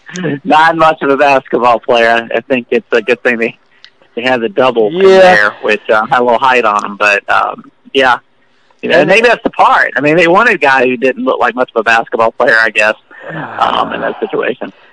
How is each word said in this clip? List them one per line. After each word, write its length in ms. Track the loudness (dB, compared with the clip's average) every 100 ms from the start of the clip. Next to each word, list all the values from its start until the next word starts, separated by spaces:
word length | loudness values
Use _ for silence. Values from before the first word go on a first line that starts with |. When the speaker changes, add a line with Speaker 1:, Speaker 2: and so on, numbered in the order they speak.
| -8 -10 -8 -6 0
Speaker 1:
not 320 | 2 2 4
much 240 | 2 2
of 80 | -2
a 80 | 2
basketball 640 | 2 2 0 0 0 0
player. 300 | 0 2 2
I, 280 | 0 -2 -6
I 40 |
think 260 | -4 -6 -2
it's 160 | -4 -2
a 80 | -4
good 200 | -2 -2
thing 160 | -2 -2
they, 200 | -4 -8 _ _ -20 _ _ -8
they 60 |
had 180 | -4 -2
the 60 | -2
double 380 | 0 0 0 -2
in 80 | 2 4
Speaker 2:
Yeah. 120 | 6
Speaker 1:
there, 320 | 6 4 0 -2
which, 260 | -4 -4 0
uh, 160 | -2 0
had 140 | 0
a 20 |
little 160 | 0 2
height 240 | 2 2
on 200 | 0 -2 -4
him. 100 | -2
But, 340 | 0 0 -2
um, 400 | -2 -2 -6 -16 _ -6
yeah, 260 | 0 0 0 -4 _ _ _ _ _
you 80 | -2
know, 100 | 0
Speaker 2:
And 100 | 2
Speaker 1:
maybe 180 | 2 2
that's 160 | 0
the 60 | -2
part. 420 | 0 2 2 -2 -2
I 40 |
mean, 140 | 0 2
they 120 | 2
wanted 260 | 2 2 0
a 20 |
guy 280 | 0 2 0
who 80 | 0
didn't 300 | -2 -2 -4
look 140 | -2
like 140 | -2
much 160 | -2 -4 -2
of 40 |
a 20 |
basketball 480 | 0 0 -2 -2 -2
player, 240 | 0 0 2
I 120 | 0
guess, 260 | 0 -2 -2 _ -20 -16
um, 640 | -14 -12 -4 -4 -2 -6
in 60 | -6
that 180 | -8 -8
situation. 500 | -8 -6 -6 -8 -12 -16 _